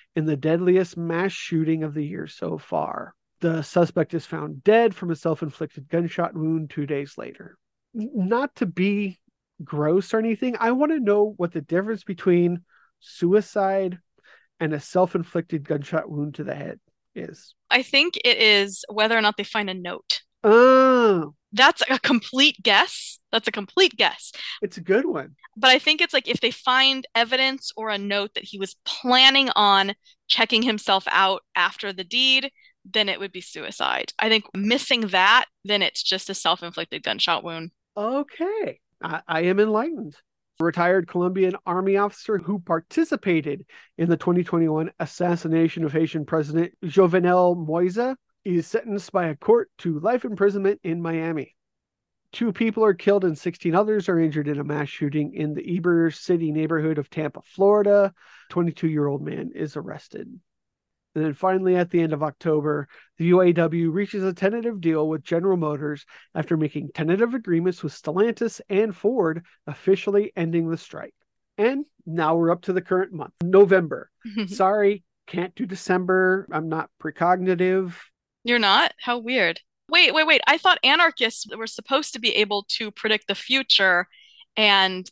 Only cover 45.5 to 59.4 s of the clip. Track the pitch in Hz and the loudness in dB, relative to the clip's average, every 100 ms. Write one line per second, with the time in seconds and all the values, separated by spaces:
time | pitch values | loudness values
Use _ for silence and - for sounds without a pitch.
45.5 | 165 165 170 156 156 160 160 147 160 147 | 0 0 0 -2 0 -2 -4 -2 -2 0
46.5 | 156 170 - 180 190 185 185 180 180 180 | -2 -2 -4 0 4 4 4 4 6 4
47.5 | 175 156 165 180 190 247 269 _ _ 202 | 2 -2 0 0 0 -4 -4 _ _ -2
48.5 | 175 160 226 233 202 - 190 170 143 - | -2 0 -4 -4 -6 -4 -2 -2 -2 2
49.5 | 233 - - 175 151 180 247 247 190 202 | 2 2 -6 -6 -2 -2 -2 -4 0 2
50.5 | 202 196 208 185 170 165 165 160 160 131 | 2 0 -2 -4 -4 -4 -4 -4 -6 -8
51.5 | _ _ _ _ _ _ _ _ - 233 | _ _ _ _ _ _ _ _ -6 -4
52.5 | 180 226 220 220 180 - 202 185 151 175 | -2 -2 2 2 2 2 2 2 -2 -6
53.5 | 170 175 170 214 214 180 175 160 151 147 | -6 0 0 2 0 0 0 0 0 -4
54.5 | 143 143 147 143 - 147 151 147 - 151 | -4 -4 -4 -6 -6 -4 -2 -4 -4 -6
55.5 | 147 - 180 175 170 165 151 - 175 160 | -6 -6 -4 0 2 0 -2 -2 -2 0
56.5 | 151 156 160 156 151 143 - 156 - - | -2 -2 -2 -2 -4 -6 -6 -8 -8 -16
57.5 | - 196 208 202 202 196 - _ - - | 0 4 4 4 4 4 -2 _ -20 -8
58.5 | 175 170 - 165 151 143 139 147 151 | -2 -2 -2 -2 0 -2 -4 -6 -8